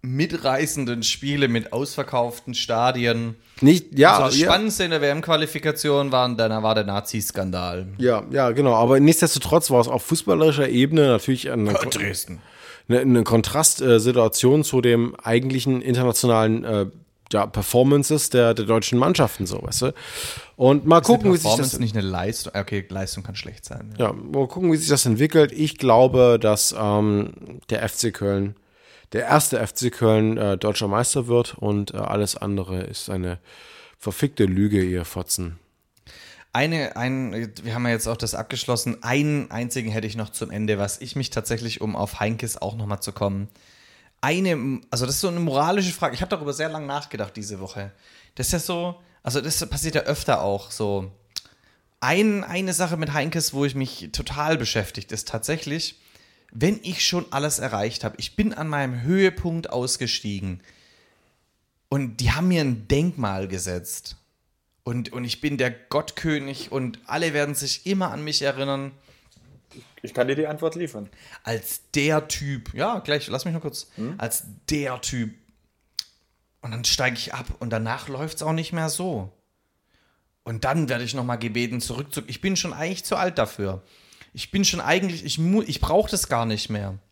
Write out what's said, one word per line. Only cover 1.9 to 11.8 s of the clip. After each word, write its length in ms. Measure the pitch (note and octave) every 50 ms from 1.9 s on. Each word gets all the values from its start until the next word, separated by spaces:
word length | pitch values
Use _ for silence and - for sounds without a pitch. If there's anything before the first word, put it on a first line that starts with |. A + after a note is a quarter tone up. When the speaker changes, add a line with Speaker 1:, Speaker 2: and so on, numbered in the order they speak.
| - - C3+ - - B2 A#2+ A#2+ A#2 - _ - A#2+
Speaker 1:
Stadien. 800 | - - - A#2 A2+ A#2+ B2+ B2+ B2 A#2+ A#2+ A#2 A#2 A#2 A#2 A2 - _ _ _ -
Speaker 2:
Nicht, 360 | C3+ C#3 F3 F3 - - -
ja, 160 | C3+ C#3+ F3 G3+
Speaker 1:
Also 120 | G3 -
das 120 | B2+ B2+ C#3
Speaker 2:
ja. 80 | E3
Speaker 1:
Spannendste 360 | F#3 F3+ F#3+ G#3+ A3 G#3+ - F#3+
in 80 | E3+
der 100 | D#3+ D3+
W-M-Qualifikation 1080 | C#3+ C#3+ C#3+ D#3+ D#3 E3+ D#3+ D3+ D#3 D3+ - D#3 - D#3 D3 - - D3 C#3+ C#3 C#3 C#3
waren, 260 | C3 B2+ B2+ B2 A#2+
dann 260 | A2 A2+ A2 A2 A2 G#2+
war 100 | A2 A2
der 100 | A2 G#2
Nazi-Skandal. 1000 | G2+ G2 G2+ - - - G#2+ G2+ - - G2+ F#2+ F#2+ F2+ F2+ F2+ F2+ F2 F2+ F#2 F#2+ F#2+ G2+
Speaker 2:
Ja, 240 | B2+ B2 A#2 G#2+ - A#2
ja, 180 | C3 C#3 C3 B2
genau. 220 | A2+ C3+ C#3+ C3 A#2
Aber 260 | A2+ A#2 A#2+ C3+ C3+
nichtsdestotrotz 680 | C#3+ D#3 D#3+ - F3 E3 - C#3 - - D3+ E3+ - -
war 100 | C#3 B2
es 80 | A#2
auf 160 | B2 B2+ B2+ -
fußballerischer 680 | - E3+ E3 - G3 F3+ D#3 D#3 D#3+ C#3 C#3+ C#3+ B2+
Ebene 360 | B2 B2 C3 C#3+ D#3+ D#3+ C#3+
natürlich 440 | C3+ A#2+ G#2 - - C3 B2 - C#3
ein 160 | B2+ A#2 G#2
Speaker 1:
Ja, 60 | G#2 G2+
Dresden. 680 | F#2+